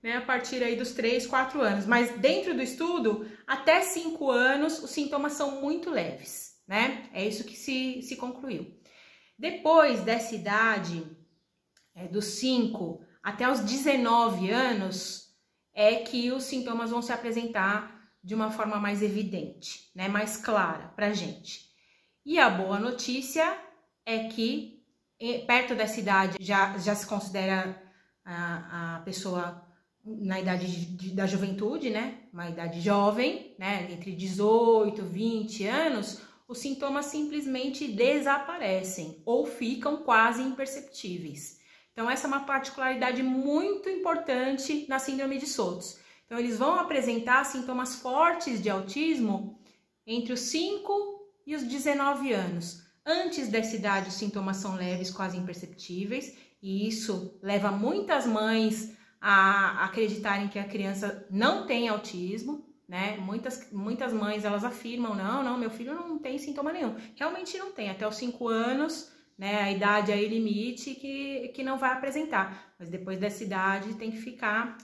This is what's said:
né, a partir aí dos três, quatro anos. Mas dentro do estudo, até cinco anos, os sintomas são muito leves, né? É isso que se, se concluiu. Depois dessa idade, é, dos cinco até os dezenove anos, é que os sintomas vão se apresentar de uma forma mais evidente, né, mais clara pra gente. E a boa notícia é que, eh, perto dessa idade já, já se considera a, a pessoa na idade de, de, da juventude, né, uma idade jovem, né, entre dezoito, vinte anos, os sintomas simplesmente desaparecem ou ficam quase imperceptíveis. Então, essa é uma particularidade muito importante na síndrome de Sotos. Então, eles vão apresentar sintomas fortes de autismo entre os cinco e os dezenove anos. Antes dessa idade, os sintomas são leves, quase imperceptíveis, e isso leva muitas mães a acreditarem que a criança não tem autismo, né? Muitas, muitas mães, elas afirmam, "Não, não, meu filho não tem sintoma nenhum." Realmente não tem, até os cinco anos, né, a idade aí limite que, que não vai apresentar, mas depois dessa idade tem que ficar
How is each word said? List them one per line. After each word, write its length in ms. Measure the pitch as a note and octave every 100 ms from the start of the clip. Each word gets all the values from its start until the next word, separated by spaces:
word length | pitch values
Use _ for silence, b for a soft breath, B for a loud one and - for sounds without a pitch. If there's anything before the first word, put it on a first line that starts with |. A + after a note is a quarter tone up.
né, 160 | A#3 A#3+
a 40 |
partir 420 | A#3+ B3 B3 B3+
aí 120 | A#3+ A#3
dos 160 | B3+
três, 360 | - A3+ B3 A#3
quatro 340 | C4 C4 D4+
anos. 240 | A3+ G3+ G3
Mas 320 | A#3+ A#3 A#3
dentro 360 | C4 - F#4
do 80 | C4
estudo, 640 | B3+ - E4+ F4 A3 G#3 B B B
até 360 | C#4 - E4+
cinco 500 | F#4 E4+ E4 D#4+ C#4
anos, 500 | A#3+ B3 C#4+ D#4 -
os 80 | -
sintomas 440 | - C#4+ C#4+ D4
são 280 | - C#4+ C4+
muito 280 | C#4 E4+ F4+
leves, 680 | C4+ E3+ - - - - - -
né? 420 | G3+ A#3+ - -
É 120 | - G#3
isso 180 | A3
que 120 | - -
se, 460 | - C4 C4 B3+
se 140 | - C4
concluiu. 640 | B3 B3+ C4 F3 - - B B B B B B
Depois 640 | - F4 D#4 D#4+ D4 A3+
dessa 340 | F#3 A3+ - G#3+
idade, 680 | F#3 G3+ A3+ G#3 E3+ E3+ D#3 - _ _ _ _ _ _ _ F3
é, 120 | F3
dos 180 | F#3+ G3+
cinco 760 | - B3+ B3 A3 A3 E3+ - B B
até 260 | G3 G#3 B3
os 100 | C4
dezenove 920 | G#3 C4 C#4+ C4+ A#3 A#3 A#3 F#3 F#3
anos, 840 | A#3 C4 G#3+ F#3+ F#3+ - - - _ _ _ _
é 220 | - G#3 A#3
que 340 | A3+ B3+ A#3+
os 120 | C4
sintomas 460 | C4 C4+ B3 A#3 A3+
vão 120 | A#3+
se 100 | A#3+
apresentar 880 | A#3 A#3+ A3+ A#3 A3 F#3+ G#3 G#3+ B B B
de 120 | F3+ A3
uma 160 | A3
forma 260 | A3 G#3+ G#3
mais 240 | G3+ G3+
evidente, 880 | G#3 G3 G3 F3+ - - - - - F#3
né, 120 | F#3+
mais 300 | G3+ G#3+ -
clara 520 | - G#3+ F3 D#3+ - -
pra 160 | G#3
gente. 600 | G#3 E3 - - - b b b b b b
E 140 | C#4+ E4
a 120 | B3+
boa 300 | F#3 F#3+ G3+
notícia 800 | A3+ B3 - B3+ C4 D#4+ E4 - - - _ _ -
é 200 | A3+ A3+
que, 580 | - A3+ C#4 - - _ _ _ _
eh, 200 | A#3 A#3+
perto 340 | - B3 B3+
dessa 260 | A#3+ G#3+ A3
idade 380 | G3 F#3+ F#3+ F#3
já, 380 | F#3 G3 G3 G3
já 160 | F3+
se 140 | G#3 -
considera 720 | G#3 - G3 F#3+ F#3+ F#3 F#3 B B B B
a, 720 | F#3 F3 F3 E3+ E3+ E3+ E3+ E3
a 20 |
pessoa 680 | F3+ F#3 G3 F3+ F3 F3 b b b _ G#3+
na 340 | G#3+ G3 F#3
idade 280 | F#3 F3+ F3+
de, 180 | F3 - F3+
de, 180 | F#3 F#3+
da 100 | F#3+
juventude, 640 | F#3+ F#3+ G3 G#3+ D#4 C4+
né, 300 | G#3 B3 - -
uma 160 | F3+ F3
idade 320 | E3 E3+ E3+
jovem, 760 | E3+ G3+ G3+ G#3+ C4+ - - -
né, 300 | F#3+ G3+ F3+
entre 200 | F3 G3
dezoito, 920 | F3 F#3+ F#3 G#3 A3+ A#3 A3+ G#3 G#3+
vinte 600 | F3+ F3 A3+ A3+ G#3+ - G3+
anos, 560 | C4 D#4+ A#3+ G3 - B B _
os 120 | A#3+
sintomas 460 | C#4 C4+ C#4 C#4 C#4+
simplesmente 840 | D#4 D4+ D4 C#4 B3+ C4+ C4+ C#4+
desaparecem 1300 | G3+ B3 D4 C4+ C#4+ - F4 G#3+ F#3+ F#3 F#3 D#3+ - -
ou 200 | B3 D4
ficam 580 | - A#3 C4 C#4+ D4
quase 400 | C#4 A3 A3+ A#3
imperceptíveis. 1160 | C4 B3+ C4+ C#4 - - F#3 F3+ E3 C#3+ - - b b b
Então, 180 | - A3+
essa 180 | C4 D4
é 20 |
uma 120 | C#4
particularidade 840 | C#4 C4+ C4+ - C4 C4 B3+ B3
muito 680 | C4 C4 C#4 D4+ G4 G4+ F#4+
importante 960 | F#4+ F4+ E4 E4 B3+ C4 C4+ - D4 D4
na 120 | C4+
síndrome 380 | C4+ C4+ C4+ C4+
de 100 | D4
Sotos. 520 | - F3+ F3+ - - B B B
Então, 140 | A#3
eles 180 | A#3+ A3+
vão 180 | C4+ F4+
apresentar 680 | E4 C#4+ A#3 A3+ A#3 B3+
sintomas 520 | C#4 C4+ B3+ B3 B3+ -
fortes 640 | B3+ C4+ E4 E4+ D4+ A3+
de 80 | G3
autismo 880 | F#3+ F#3+ C#4 D#4+ C#4+ A3 F#3+ - B B B B _ -
entre 240 | A#3 A#3
os 80 | B3
cinco 880 | - D#4+ F#4 G4+ - G4+ G4+ G4+ - _ -
e 100 | D4+
os 80 |
dezenove 680 | B3 C#4 D4 C#4+ C#4 C#4+ C4+
anos. 540 | G#3 F3+ F3 E3+ - B B C#4+
Antes 440 | E4+ F4+ D4+ A#3+
dessa 260 | A3 A3 G#3
idade, 320 | G3+ G3 F#3
os 80 | -
sintomas 420 | G#3 G3+ F#3+ F#3+
são 180 | G3+ F#3+
leves, 360 | F3+ F3+ F#3
quase 260 | - F#3+ F3+
imperceptíveis, 1000 | F3+ F3 - - - F3+ G3+ B3+ C#4 B B B
e 260 | G3 G3 G#3+
isso 500 | A3 - F#3 F#3 -
leva 280 | F#3+ G3+ G3+
muitas 560 | G3 A#3 G4 G4+ D4+ A#3+
mães 720 | G#3+ G#3+ A3 A3 A3 - B B B
a 640 | G#3 G3 F#3+ G3+ F#3+ -
acreditarem 640 | F#3+ A3+ G#3+ A3 G#3+ G3 G3+
que 100 | G3+
a 60 |
criança 640 | G3+ - G3 G3 G3+ - -
não 360 | F#3+ B3 F#4+ -
tem 240 | A#3 A#3
autismo, 760 | G#3 - F3+ F3+ A3 A#3 D4 - _ _
né? 300 | F3+ G3+ G#3
Muitas, 520 | F#3+ A3 B3 - -
muitas 420 | G3+ G3+ B3 C4
mães, 320 | A3 G#3 G#3+ G#3
elas 180 | G3+
afirmam, 500 | A#3 B3 A#3 A#3+ A#3
"Não, 300 | G3+ F#3+ B3+
não, 140 | B3+ B3
meu 120 | A3+
filho 240 | A3 A#3+
não 240 | D#4+ E4+ D#4
tem 200 | C4 C#4
sintoma 340 | D4 C#4+ C#4+
nenhum." 240 | F4 C4 B B -
Realmente 420 | D4+ F4+ F4+ F#4+
não 140 | G4
tem, 160 | G4 G#3
até 180 | F#3+ G#3+
os 80 | G#3+
cinco 320 | B3 A#3+ A#3
anos, 640 | A3+ A#3 C4+ D#4 - - B B -
né, 260 | G3 G#3
a 80 | G3+
idade 400 | G3 G3+ G#3 G3+
aí 160 | G3+ G#3+
limite 680 | A3+ A3 G#3 A#3 B3 C#4+ B3+
que, 540 | C#4 C#4 C#4 C4+ B3
que 140 | -
não 140 | C4 C4
vai 140 | C4
apresentar, 840 | C4 C4+ C#4 D#4 G#3 F#3+ - - _
mas 120 | E3+
depois 280 | F3+ F#3 F#3+
dessa 240 | G3+ G3+
idade 520 | G#3 F#3+ F#3+ G3 G#3 A3+
tem 160 | A3+
que 60 | A3
ficar 600 | B3+ A#3+ A3 G#3+ A#3+ -